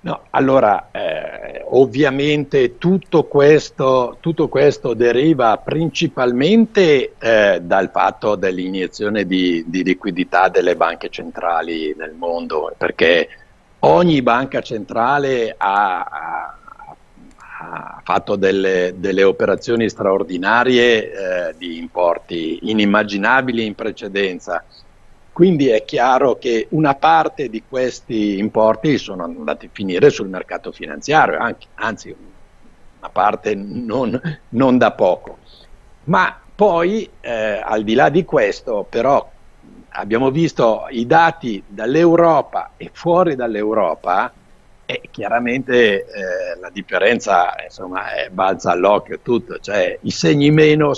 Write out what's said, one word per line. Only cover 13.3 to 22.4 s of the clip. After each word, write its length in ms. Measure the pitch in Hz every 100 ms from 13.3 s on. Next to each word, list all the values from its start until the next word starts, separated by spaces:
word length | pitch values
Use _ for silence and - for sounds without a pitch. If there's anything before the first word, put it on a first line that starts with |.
| - _ _ _ _
ogni 420 | 143 165 175 147
banca 380 | 120 120 135 127
centrale 920 | - 113 101 117 120 143 139 127 110 -
ha, 440 | 98 98 101 87
ha, 560 | 87 73 82 80 78 - - - - - _ _ - _ - -
ha 420 | 82 85 - -
fatto 320 | - 95 - 101
delle, 600 | 95 98 95 92 90 90
delle 240 | 98 95
operazioni 680 | 98 92 107 92 - 117 110
straordinarie, 1200 | - 98 98 90 90 95 117 123 123 120 113 101
eh, 440 | - 95 90 85 80
di 180 | 87 82
importi 800 | 82 87 87 85 - 87